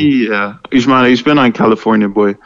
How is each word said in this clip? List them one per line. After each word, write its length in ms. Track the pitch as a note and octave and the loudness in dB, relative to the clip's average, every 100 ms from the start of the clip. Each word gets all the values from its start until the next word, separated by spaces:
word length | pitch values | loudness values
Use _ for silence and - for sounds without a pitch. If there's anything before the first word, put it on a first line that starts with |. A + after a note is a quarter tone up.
| D3+ C3+ A2 | 0 0 -2
Ja, 320 | G#2 G2+ G#2 - | -2 -4 -8 -6
ich 160 | C3 B2 | -2 0
meine, 220 | C3 B2 | 2 2
ich 140 | B2+ | 2
bin 140 | D3 D3 | 2 2
ein 160 | B2 | 2
California 540 | A2 A2+ G#2+ - A2 G#2 | 0 0 0 0 0 0
Boy. 280 | G2+ G#2 G2+ | 0 -2 -4